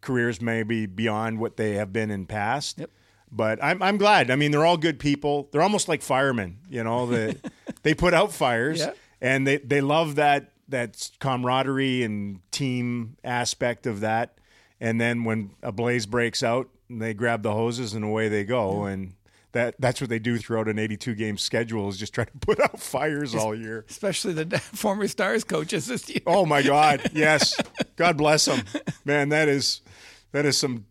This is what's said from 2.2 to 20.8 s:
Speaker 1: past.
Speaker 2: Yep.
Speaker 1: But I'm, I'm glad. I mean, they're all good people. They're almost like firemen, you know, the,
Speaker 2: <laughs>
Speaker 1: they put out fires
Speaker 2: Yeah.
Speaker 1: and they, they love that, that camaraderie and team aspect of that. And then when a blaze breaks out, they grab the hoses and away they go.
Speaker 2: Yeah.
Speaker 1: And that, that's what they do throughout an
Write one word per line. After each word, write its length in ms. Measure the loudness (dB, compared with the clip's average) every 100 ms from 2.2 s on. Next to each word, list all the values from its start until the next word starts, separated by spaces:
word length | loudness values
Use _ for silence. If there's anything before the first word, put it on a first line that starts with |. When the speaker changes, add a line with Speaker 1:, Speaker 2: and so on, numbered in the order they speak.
Speaker 1:
past. 540 | -6 -4 -2 -2 -4 -10
Speaker 2:
Yep. 120 | -14 _ _ _ _
Speaker 1:
But 320 | -2 0 2
I'm, 200 | 0 2
I'm 160 | 2 4
glad. 320 | 6 6 6
I 60 | 2
mean, 160 | 2
they're 120 | 4
all 140 | 4 4
good 200 | 0 0
people. 520 | 0 0 0 -2 -2
They're 80 | 2
almost 240 | 2 2 0
like 140 | -4
firemen, 580 | 0 2 2 0 -4 -10 -10
you 120 | -6
know, 220 | -2 -2 0
the, 320 | 0 -2 -4 -10 -14
Speaker 2:
<laughs> 220 | -16 -4
Speaker 1:
they 100 | 0
put 220 | 2 4
out 180 | 4 2
fires 460 | 0 0 2 0 -2
Speaker 2:
Yeah. 120 | -4 -6 _ _
Speaker 1:
and 260 | 0 2 2
they, 120 | 0
they 240 | 0 0
love 320 | 2 2 0
that, 380 | 2 4 4 0 _ _
that 420 | -6 -6 -8 -14 _
camaraderie 800 | -2 0 0 0 0 0 0 0
and 380 | -2 -4 -6 -10 _
team 680 | -4 -2 -2 -2 -4 -8 -10
aspect 640 | -4 -2 -2 -2 -4 -2 -6
of 140 | -4
that. 380 | 0 0 -2 _ _ _ _ _
And 180 | -2 0
then 260 | 0 0
when 260 | 0 -2 -4 -8
a 100 | -10
blaze 340 | -4 0 0 -2
breaks 360 | -2 0 0
out, 280 | 0 0 -4 _ _
they 240 | -8 -6
grab 300 | -2 0 0
the 100 | 0
hoses 400 | 0 0 -2 -6
and 100 | -4
away 240 | -2 0 0
they 160 | 0
go. 420 | 0 0 0 -2 -2
Speaker 2:
Yeah. 60 |
Speaker 1:
And 220 | -6 -8 -14 _ _ _
that, 240 | -2 -2 0
that's 220 | -2 -2
what 100 | -4
they 80 | -2
do 180 | 0 -2
throughout 300 | 0 -2 0
an 140 | 0